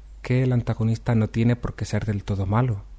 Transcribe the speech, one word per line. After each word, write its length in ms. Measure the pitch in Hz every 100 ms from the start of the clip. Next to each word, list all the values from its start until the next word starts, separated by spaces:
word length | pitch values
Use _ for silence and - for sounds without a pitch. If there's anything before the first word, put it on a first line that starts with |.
| - -
que 200 | - 127
el 100 | 131
antagonista 600 | 123 117 113 110 113 -
no 140 | 113 107
tiene 280 | 113 117 120
por 180 | -
qué 100 | -
ser 200 | 104 107
del 200 | 104 101
todo 220 | - 101 92
malo. 360 | 110 123 101 -